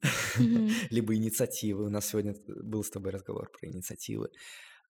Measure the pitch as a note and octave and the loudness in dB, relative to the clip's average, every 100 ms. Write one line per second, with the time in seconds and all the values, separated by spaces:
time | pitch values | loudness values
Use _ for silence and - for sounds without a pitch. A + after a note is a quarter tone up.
0 | C#3+ - - - A#3+ A#3 A3 A3+ G3+ A2+ | 0 0 0 4 6 6 4 2 0 2
1 | A2 A2 A2 - A#2+ - G#2+ G2 G#2 G#2 | 2 2 2 2 0 0 0 0 0 0
2 | - G#2+ G#2 G2+ - G#2 G#2+ G#2+ G#2 - | 0 0 0 -2 -6 -6 -4 -2 -2 -4
3 | F#2+ F#2+ - G2+ - - - F#2 - - | -4 -6 -6 -6 -8 -10 -10 -10 -10 -10
4 | - A2 - - - - - - | -6 -4 -6 -8 -18 -18 -18 -20